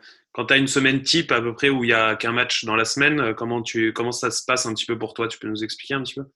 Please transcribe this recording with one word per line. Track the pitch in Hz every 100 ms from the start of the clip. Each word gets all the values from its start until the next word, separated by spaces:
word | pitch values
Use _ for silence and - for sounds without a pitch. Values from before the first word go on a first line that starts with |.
| - - _
quand | - 113
t'as | 135
une | 135
semaine | 139 135 135
type | 135 165 160
à | 123
peu | 117
près | 113 143
où | 135
il | 120
y |
a | 113 110 107
qu'un | 117
match | 120 123 -
dans | 113 110
la |
semaine, | 110 - 143 151
euh, | 117
comment | 107 117 120
tu, | 113 117 110
comment | 110 117
ça | 120 123
se | 113
passe | - 127 120
un |
petit | 110 -
peu | 110
pour | 110
toi ? | - 113
Tu | -
peux | 107
nous | 107
expliquer | 110 - -
un | 139
petit | 123
peu ? | - 139